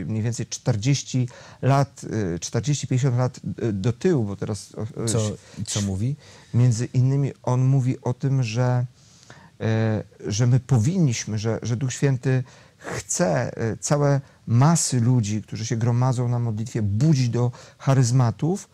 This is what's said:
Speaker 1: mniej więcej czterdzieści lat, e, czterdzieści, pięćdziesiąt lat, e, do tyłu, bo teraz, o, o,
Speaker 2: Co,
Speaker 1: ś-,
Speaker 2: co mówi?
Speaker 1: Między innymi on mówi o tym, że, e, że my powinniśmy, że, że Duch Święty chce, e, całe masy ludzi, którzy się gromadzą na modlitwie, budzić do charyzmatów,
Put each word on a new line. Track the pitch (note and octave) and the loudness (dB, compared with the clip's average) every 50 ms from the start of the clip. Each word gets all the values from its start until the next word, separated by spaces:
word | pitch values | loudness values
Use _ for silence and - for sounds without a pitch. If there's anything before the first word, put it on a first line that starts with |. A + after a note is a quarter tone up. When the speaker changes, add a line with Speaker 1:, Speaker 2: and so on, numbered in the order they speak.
| F#2 | -6
Speaker 1:
mniej | D3 A2 A2 G#2+ | -4 -4 -4 -2
więcej | A#2+ A2+ - A#2+ | -4 -4 -6 -8
czterdzieści | - - - - C3 G#2 G2+ G#2 C#3 C#3+ - - - - B2+ B2 B2 - - - - - - | -8 -10 -6 -2 -2 0 0 2 0 0 0 -2 -2 -2 -2 -2 -2 -6 -12 -20 -20 -10 -2
lat, | - B2+ C#3 C#3 C3+ - - - - - - A2 G#2 E2+ E2+ | 0 2 2 2 2 0 -4 -10 -10 -6 -4 -4 -2 -2 -4
e, | E2 | -6
czterdzieści, | - - - A#2 F#2+ C#3 D3 - - | -6 -6 -4 -4 -2 -2 -2 -2 -2
pięćdziesiąt | - C3 B2 C3+ C3+ A#2+ | -2 -2 0 0 0 0
lat, | B2 B2+ B2+ - - - - - - | 0 0 -2 -4 -6 -10 -10 -6 -4
e, | A2+ A#2 G#2 | -4 -4 -2
do | F#2+ F#2 A#2+ - | -2 -2 -2 -2
tyłu, | - - F#3 E3+ C3 A2 | 0 0 2 2 2 0
bo | G2+ G2 | -2 -4
teraz, | - - - G#2+ - - - - | -6 -6 -6 -6 -8 -10 -12 -12
o, | - A2 A2 - - A2 | -10 -10 -10 -8 -6 -4
o, | |
Speaker 2:
Co, | A2+ A2 A2+ G#2+ | -2 -2 -2 -2
Speaker 1:
ś-, | G#2 - - - - - - G#2+ | -2 -4 -8 -14 -16 -14 -12 -8
Speaker 2:
co | - - A2 | -6 -4 -4
mówi? | G2+ G2 F#2+ F#2 A2 C3 D3 - - - - - - - - | -2 -2 -2 -2 -2 -4 -4 -6 -10 -18 -20 -20 -10 -2 0
Speaker 1:
Między | A#2 B2 B2+ A2 A2 B2 | 2 4 4 2 2 -2
innymi | - - B2 B2 C3 C#3 C#3+ C#3 B2+ - _ - | -2 0 0 2 2 2 0 0 -2 -4 _ -4
on | A#2+ B2+ B2+ C3 | -2 0 2 2
mówi | C3 C#3 C3+ B2 B2+ B2+ - | 2 2 2 2 0 -2 -2
o | - B2 B2 | -2 -4 -4
tym, | - - C3+ C3+ C3+ B2 | -2 -2 -2 0 0 -2
że, | G#2+ G#2+ B2 B2 B2 B2 B2 B2 - - _ - - - - - - - - - - _ - | -2 -2 0 0 0 0 0 -2 -4 -8 _ -20 -20 -20 -20 -20 -20 -20 -20 -20 -20 _ -4
e, | G#2 A2 A2 A2+ A2+ A2 G#2+ G#2 - - - - - | -2 0 0 2 2 0 0 -2 -4 -8 -14 -12 -8
że | - G2+ G#2 B2+ | -4 -2 0 2
my | A#2+ B2+ B2 | 4 4 2
powinniśmy, | - - C#3 A#2 G#2 D3 F#3+ F#3+ D#3+ C3+ A#2 - - G#2 G#2+ | 2 2 2 2 4 2 2 2 2 2 2 -2 -4 -6 -4
że, | G#2 G#2 A2+ A2 - | -4 -2 -2 -2 -2
że | - A2 B2 | -2 -4 -4
Duch | A2 C#3+ B2+ - | -2 -2 -4 -2
Święty | - D3 C#3 C3+ B2 - C3+ C3 B2+ B2+ - - - - - _ | 0 0 0 0 0 0 0 0 0 -2 -4 -12 -20 -20 -20 _
chce, | - - - - - - - - - F3 F#3 D#3+ C3 A#2 - - | -16 -12 -10 -10 -8 -8 -6 -2 -2 0 0 0 0 -2 -4 -4
e, | - A2+ A2 F#2+ | -4 -4 -4 -4
całe | - - - D3 D3 C#3+ C#3+ C#3+ C3+ - - - _ _ | -4 -2 -2 0 2 2 2 2 0 -2 -6 -16 _ _
masy | - A#2 A#2+ C3+ D#3+ E3+ D#3+ - - C3 B2 | 2 4 6 6 6 4 4 2 0 0 2
ludzi, | A2+ B2+ B2+ B2 G#2 G#2 G#2+ G#2+ | 2 4 4 2 2 0 -2 -4
którzy | - - - G#2 A2 | -6 -6 -8 -8 -6
się | - A#2+ | -4 -4
gromadzą | A2+ A2+ A#2+ A#2 A#2+ B2+ C3 B2 B2 B2 A#2+ | -2 0 0 2 2 2 2 0 0 -2 -2
na | A#2+ A#2+ | -2 -2
modlitwie, | A#2+ A#2 G#2+ G#2+ A2+ - - A#2 | -2 -2 -4 -4 -6 -6 -4 -2
budzić | G#2+ G2 G2+ G#2+ C#3+ D#3+ D#3 C3 B2+ A#2 | -2 0 0 2 4 4 4 4 2 0
do | A2+ A#2+ B2 A#2+ - - - - - | 0 0 0 0 -2 -6 -14 -20 -20
charyzmatów, | - - C3+ C3+ C#3 B2+ A2+ B2+ C3+ B2 A2+ G2+ - D3 D#3+ F#3+ G#3 - - | -4 0 2 4 4 4 4 4 4 2 2 0 0 -2 -2 -2 -4 -6 -12